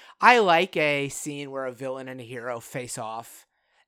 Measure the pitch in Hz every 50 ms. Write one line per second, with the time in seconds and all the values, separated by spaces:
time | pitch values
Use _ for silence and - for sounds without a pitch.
0 | - - - - - 226 247 240 214 180 165 165 185 - - 170 151 147 147 139
1 | 143 135 - - - 151 143 143 143 135 135 135 135 127 123 113 135 131 131 135
2 | 131 131 127 131 120 113 127 120 113 127 120 117 - - - 139 123 117 - 131
3 | 117 110 113 113 117 - - - - _ _ _ _ _ _ _ _